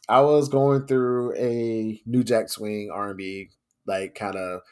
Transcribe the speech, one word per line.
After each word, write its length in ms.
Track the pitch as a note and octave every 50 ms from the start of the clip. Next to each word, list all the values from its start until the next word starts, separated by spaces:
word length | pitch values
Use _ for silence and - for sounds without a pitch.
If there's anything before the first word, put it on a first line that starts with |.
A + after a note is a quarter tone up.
| - -
I 120 | A2+ C3+
was 280 | C#3 D3 D3+ D3+ C#3+ C3
going 380 | C3+ C3+ C#3 C#3 C#3 C3+ C3+
through 480 | C3+ C3+ B2+ B2+ B2 B2 B2 B2 A#2+ -
a 640 | - B2 A#2+ A#2 A#2+ A#2 A#2 A2 A2 A2 A2 G#2+ - _
New 160 | A2+ A#2+ B2+ A#2
Jack 260 | A2 A#2+ A2+ A2+ -
Swing 420 | - - A2 G#2 G#2+ G#2 G#2 G#2 D#2+
R 160 | G2 G2+ G2+
and 80 | G2
B, 340 | F#2+ F#2+ F#2+ G2 G2 F#2+ - _ _ _ _ _ _ _
like, 280 | - G2 F#2+ G2 F#2 -
kinda 460 | - G#2+ G2 F#2+ F#2+ F#2 F#2 F2+ F2+ - _